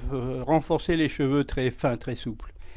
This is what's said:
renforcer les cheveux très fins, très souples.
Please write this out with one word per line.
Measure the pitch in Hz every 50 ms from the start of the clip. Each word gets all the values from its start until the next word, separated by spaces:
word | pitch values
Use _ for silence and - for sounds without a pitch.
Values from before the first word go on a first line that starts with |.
| - - 139 131 120 131 127 131
renforcer | 123 131 160 160 147 - 170 151 - - 170
les | 165 160 147
cheveux | - - 147 131 139 143 139
très | - - 139 127 127
fins, | - - - 139 120 113
très | - - 120
souples. | - - 127 107 - - - - - - - -